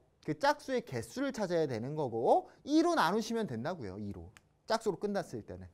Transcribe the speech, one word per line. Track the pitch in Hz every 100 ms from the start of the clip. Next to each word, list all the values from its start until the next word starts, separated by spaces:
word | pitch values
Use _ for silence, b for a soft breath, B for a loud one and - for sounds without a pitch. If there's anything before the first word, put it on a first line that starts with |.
| _ _
그 | - 151
짝수의 | 277 294 - 254
개수를 | - 120 110 247 277
찾아야 | 220 190 175 151
되는 | 113 123
거고 | 156 135 113 151 339 370 B
이로 | - 311 349
나누시면 | 311 165 208 220 226 196
된다고요. | 113 135 180 101 98
이로. | 104 92 85 - _ _ -
짝수로 | 262 214 165
끝났을 | 202 196 - 117
때는. | - 90 92